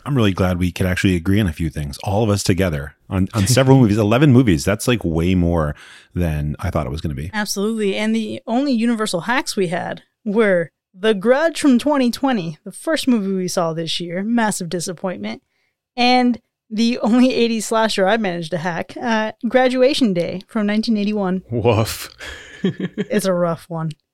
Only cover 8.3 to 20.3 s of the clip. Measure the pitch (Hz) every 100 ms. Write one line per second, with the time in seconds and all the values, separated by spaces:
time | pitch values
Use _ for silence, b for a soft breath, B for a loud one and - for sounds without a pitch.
8.3 | 220 - 240 285 233 233 226 214 175 185
9.3 | 262 - - 175 175 117 - _ _ 220
10.3 | 208 208 175 165 _ _ 185 214 208 214
11.3 | 262 330 302 294 240 285 285 240 - 269
12.3 | 233 165 151 196 - 330 311 - 233 196
13.3 | 190 180 - 165 160 165 - 175 175 208
14.3 | 233 214 180 175 180 170 165 190 180 208
15.3 | 233 _ _ _ _ _ - 247 254 247
16.3 | 226 _ _ _ 214 233 247 220 240 262
17.3 | 233 233 226 - 220 220 208 185 226 196
18.3 | 175 160 165 180 165 - - 247 220 220
19.3 | - 233 254 254 254 254 302 233 175 165